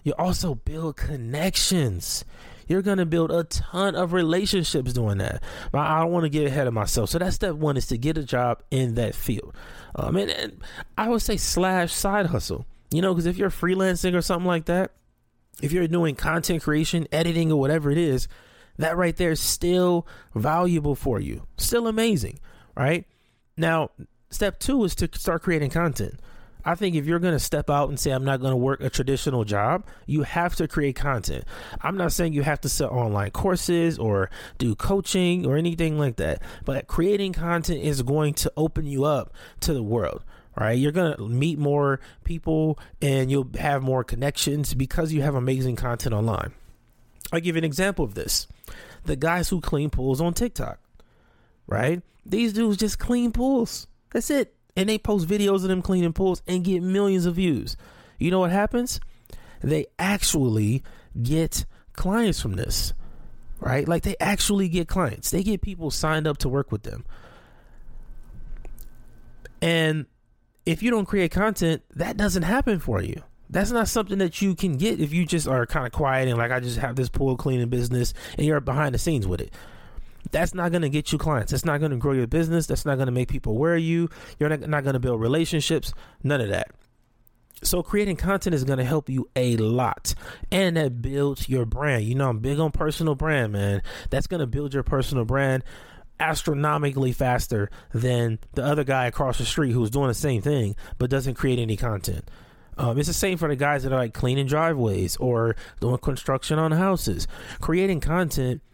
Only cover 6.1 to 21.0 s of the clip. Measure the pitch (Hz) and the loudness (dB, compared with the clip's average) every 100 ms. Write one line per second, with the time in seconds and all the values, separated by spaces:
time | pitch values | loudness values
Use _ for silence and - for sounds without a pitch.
6.1 | 175 160 151 143 135 127 113 101 120 104 | 2 2 2 0 2 0 0 0 0 2
7.1 | 170 180 - 202 151 151 139 - 117 135 | 0 0 0 -2 0 0 0 0 -2 0
8.1 | 160 135 123 123 117 - 131 127 117 110 | -2 -2 0 0 -2 -2 0 0 0 0
9.1 | - - 104 - - - - - - - | -2 -4 -4 -6 -14 -18 -18 -12 -6 -2
10.1 | 185 202 - - - - - - - 220 | 0 0 -4 -6 -10 -16 -14 -10 -4 0
11.1 | 233 - 208 - 170 185 185 170 - 196 | 0 0 0 0 2 2 2 0 0 0
12.1 | 202 175 127 - 80 - - - 160 190 | 2 2 0 -2 -6 -10 -16 -4 0 2
13.1 | 175 165 185 190 - 175 185 190 180 185 | 2 0 0 0 0 0 2 2 2 2
14.1 | 180 160 175 180 170 160 175 190 _ _ | 2 2 0 0 0 2 0 0 _ _
15.1 | _ _ _ _ - 143 180 165 175 165 | _ _ _ _ -8 -2 0 2 2 0
16.1 | 135 156 165 - 165 - 151 160 170 156 | 0 0 0 0 -2 2 0 2 0 0
17.1 | 151 170 165 160 151 135 160 143 151 165 | 0 0 2 2 4 4 2 2 2 2
18.1 | 131 - - - - - - 156 170 175 | 2 -2 -8 -20 -20 -14 -4 -2 2 0
19.1 | 160 175 156 - - 175 180 180 175 - | 2 0 0 -2 0 2 4 4 2 -2
20.1 | - - 110 110 160 180 170 147 135 | -12 -8 -2 0 2 2 2 0 0